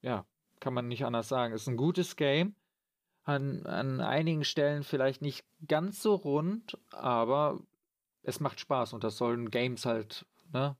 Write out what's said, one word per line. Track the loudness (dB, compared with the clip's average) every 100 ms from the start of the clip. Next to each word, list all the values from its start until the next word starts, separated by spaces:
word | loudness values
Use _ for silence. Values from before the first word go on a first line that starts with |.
ja, | -2 -4 -4 _ _ _
kann | -4
man | -2 -4
nicht | -2 0
anders | 0 0
sagen. | 0 0
Ist | -2 -2
ein | 2
gutes | 2 2 -2 2
Game. | 2 4 2 -2 _ _ _ _ _ _
An, | -2 -2 -2 -4 -4
an | -2 -2 0
einigen | 0 2 2 0
Stellen | 0 2 2 2
vielleicht | -2 2 2 0
nicht | -6 -6 -14 _ 0
ganz | 0 0 -2
so | 2 2
rund, | 4 2 2 -2 -6 -16 _
aber | -6 0 2 4 4 2 0 -8 _ _ _ _ _
es | -8 -4
macht | -4 -4
Spaß | -2 0 0
und | -2
das | -4 0
sollen | 0 0 0
Games | 0 0 -2 0
halt, | 0 -2 -10 -16 _ _
ne? | -2 -2 -4